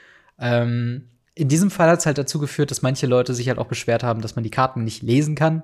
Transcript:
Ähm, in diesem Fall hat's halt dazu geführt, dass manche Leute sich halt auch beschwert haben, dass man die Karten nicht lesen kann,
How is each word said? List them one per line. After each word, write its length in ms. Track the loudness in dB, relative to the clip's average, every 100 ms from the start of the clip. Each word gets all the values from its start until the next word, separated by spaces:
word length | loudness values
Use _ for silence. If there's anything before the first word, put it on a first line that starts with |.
| -20 _ _ _
Ähm, 680 | 0 0 2 0 -2 -6 -12 _ _ -4
in 120 | 2
diesem 240 | 2 2
Fall 180 | 4 4
hat's 160 | 4 2
halt 120 | -2
dazu 220 | -2 -4
geführt, 320 | -4 -2 -2
dass 100 | 0
manche 260 | -2 0 2
Leute 260 | 2 2
sich 140 | -2 -2
halt 100 | -2
auch 100 | -4
beschwert 360 | -4 -2 0
haben, 180 | 0 -4
dass 140 | -6 -6
man 80 |
die 80 | -4
Karten 320 | 0 0 -2
nicht 180 | -6 -6
lesen 340 | 0 2 2 0
kann, 280 | 0 0